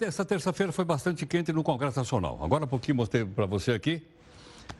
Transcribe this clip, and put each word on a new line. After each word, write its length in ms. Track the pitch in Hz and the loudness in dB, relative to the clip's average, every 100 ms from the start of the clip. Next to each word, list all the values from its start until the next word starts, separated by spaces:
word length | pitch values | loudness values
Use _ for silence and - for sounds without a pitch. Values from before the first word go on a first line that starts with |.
| 208 | -2
essa 180 | 156 | -2
terça-feira 480 | 185 190 180 - 196 | 0 0 0 0 -2
foi 140 | 156 175 | 0 0
bastante 400 | 147 180 160 143 | 0 0 -2 0
quente 260 | 170 165 | 0 2
no 120 | 160 | 0
Congresso 360 | 156 123 139 127 | 0 0 0 -2
Nacional. 400 | 120 120 80 58 | 0 0 0 -2
Agora 220 | 76 147 | 0 2
há 40 | 143 | 2
pouquinho 280 | 127 - 127 | -2 0 2
mostrei 300 | 113 120 101 | 2 0 0
pra 200 | 104 98 | 0 0
você 280 | 101 123 | 0 0
aqui 280 | 113 151 165 - - - - - - - | 0 0 -2 -6 -20 -20 -20 -20 -20 -16